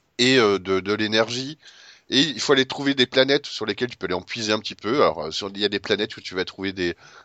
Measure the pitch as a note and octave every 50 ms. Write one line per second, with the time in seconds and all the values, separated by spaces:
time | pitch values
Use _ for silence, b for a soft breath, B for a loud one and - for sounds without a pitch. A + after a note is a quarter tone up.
0 | _ _ _ - B2 B2+ C3 B2+ A2+ G#2 G2+ F#2+ F2+ F#2+ F#2+ F#2+ F#2 G2 G#2 G#2
1 | G#2+ G#2 A2 A2 A2+ A2+ A#2+ B2 C3 C#3 D#3+ B B B B B B B B B
2 | B - - C3 D#3+ D#3+ A#2+ A2 - - C#3+ C3+ C3 B2+ - - C#3 C#3 C#3 C3+
3 | B2 - - C3 C3 C3+ C#3 D3 - - - - G#2+ A2 G2+ - B2 A#2+ - -
4 | - F2 F2+ F2+ F#2+ - - A#2+ A2 G#2+ G#2+ A2 G#2 - G2+ - - G#2 B2+ D3
5 | A2 E2 D#2 E2 D#2 D#2+ D#2 - G#2 G2 G2 G2+ G#2 G2+ G#2 G2 - - G#2+ G2
6 | G#2+ G#2+ - - - - F2+ F#2 F2+ - - - F#2+ G2 F#2+ F#2+ F2+ F2 E2 B
7 | B B B B